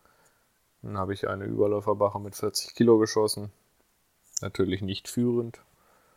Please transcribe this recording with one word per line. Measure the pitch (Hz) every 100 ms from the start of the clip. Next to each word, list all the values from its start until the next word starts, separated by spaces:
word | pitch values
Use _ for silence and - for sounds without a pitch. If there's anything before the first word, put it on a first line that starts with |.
| _ _ _ _ _ _ _ _
Dann | 117 101
habe | 92
ich | 101 101
eine | 98 107
Überläuferbache | 110 104 104 107 104 101 101
mit | 101 -
vierzig | 107 - - -
Kilo | 117 110
geschossen. | 110 110 107 104 104 _ _ _ _ _ _ _ _ -
Natürlich | - - 95 92
nicht | 98 98 -
führend. | 127 120 120 117 - _ _ _ _ _